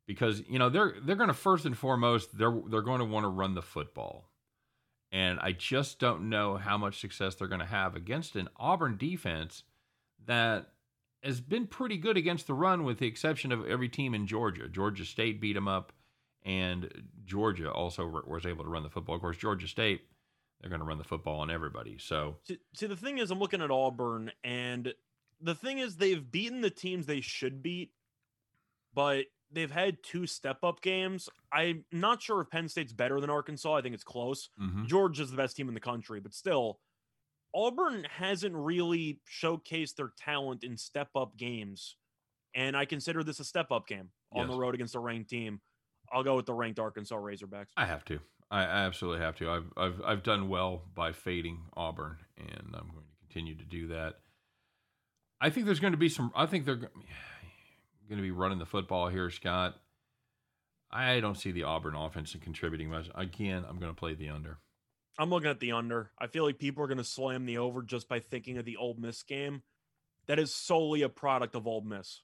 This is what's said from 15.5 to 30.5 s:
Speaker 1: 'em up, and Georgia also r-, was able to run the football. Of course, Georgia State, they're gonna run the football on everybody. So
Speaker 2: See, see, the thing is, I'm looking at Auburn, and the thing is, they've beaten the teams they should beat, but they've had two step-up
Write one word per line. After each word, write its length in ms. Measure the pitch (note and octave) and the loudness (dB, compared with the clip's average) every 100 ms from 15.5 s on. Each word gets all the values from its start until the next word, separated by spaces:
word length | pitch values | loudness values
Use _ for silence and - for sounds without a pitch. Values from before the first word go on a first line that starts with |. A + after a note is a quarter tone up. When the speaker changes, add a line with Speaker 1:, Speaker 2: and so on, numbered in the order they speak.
| G2 | 2
Speaker 1:
'em 120 | G2 | 2
up, 240 | F#2+ - - _ _ _ _ | 0 -2 -16 _ _ _ _
and 640 | F#2+ F#2 F#2 F2+ F2+ - - - | -2 0 0 0 -4 -8 -16 -16
Georgia 480 | F#2+ F#2+ A2 F2+ D#2 | -4 2 2 2 0
also 320 | - F2 E2+ | 0 0 0
r-, 200 | E2+ D#2 - | -2 -2 -4
was 180 | E2 F2 | -4 -2
able 180 | E2 D2 | -4 -4
to 40 | |
run 140 | E2+ | -4
the 60 | D2+ | -4
football. 260 | - E2+ E2+ | -6 -4 -4
Of 60 | |
course, 160 | F2 - | -2 -2
Georgia 300 | G#2+ G2+ F2+ | 0 -2 -2
State, 340 | - A2 F#2+ - _ _ _ _ _ | 0 2 0 -4 _ _ _ _ _
they're 100 | F2+ | -8
gonna 140 | E2+ | -6
run 140 | D#2 D2+ | -4 -4
the 60 | D2+ | -4
football 340 | E2 D#2+ D2+ | -4 -2 -2
on 100 | D2+ | -2
everybody. 480 | E2 D#2 C2 A1+ G#1 | -2 -4 -8 -10 -10
So 400 | - D#2 D2+ D2+ | -4 -2 -2 -6
Speaker 2:
See, 140 | - - _ | -10 -12 _
see, 140 | - G#3+ | -8 -6
the 100 | F#3+ | -6
thing 220 | B3 C#4 | -6 -2
is, 120 | G#3+ | -2
I'm 80 | F#3 | 0
looking 220 | G3 F#3+ | 0 0
at 100 | D3+ | 2
Auburn, 640 | C3 C3 B2 A#2+ A2+ A2 - | 4 4 2 -2 -2 -6 -8
and 500 | B2 B2 B2 B2 B2 - _ _ _ _ | -6 -4 -2 -4 -4 -8 _ _ _ _
the 160 | E3 E3 | -4 -2
thing 220 | B3+ C4+ | -2 -2
is, 180 | B3 E3 | -4 2
they've 340 | G3 F3 C3 | 4 4 2
beaten 300 | D#3 A#3 B3+ | -2 0 0
the 100 | G#3+ | 0
teams 360 | - F#3 F3+ C#3+ | 0 -4 -2 -2
they 160 | C#3+ | -2
should 420 | C3 - C3 C3+ | -2 -2 -4 -2
beat, 300 | C#3+ F3 - _ _ _ _ _ _ _ _ _ _ | -4 -4 -8 _ _ _ _ _ _ _ _ _ _
but 340 | B2+ C#3+ C#3 C3+ _ _ | 2 4 4 0 _ _
they've 220 | D3+ D#3+ | -4 -2
had 320 | D#3 G3 E3 | 2 2 2
two 240 | - F3 F3 | -4 -4 -4
step-up 540 | - C3+ | -2 -4